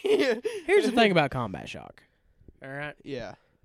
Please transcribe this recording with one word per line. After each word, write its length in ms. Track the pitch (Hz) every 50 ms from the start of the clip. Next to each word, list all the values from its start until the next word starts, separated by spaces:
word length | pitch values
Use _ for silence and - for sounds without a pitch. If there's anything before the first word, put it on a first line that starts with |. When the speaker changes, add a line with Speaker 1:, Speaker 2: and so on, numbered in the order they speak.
| -
Speaker 1:
<laughs> 380 | 392 427 370 294 262 220 240 - 453 466 392 311
Speaker 2:
here's 200 | 311 392 415 302
the 60 | 262
thing 200 | 226 240 226 202
about 200 | 180 165 147 139
Combat 380 | - 131 120 101 90 - - -
Shock. 340 | - 80 50 50 - - _ _ _ _ _ _ _ _ _ - - _
All 80 | 135 135
right? 260 | 135 143 147 147 - - -
Speaker 1:
Yeah. 320 | - 135 120 110 92 - - _ _ _ _ _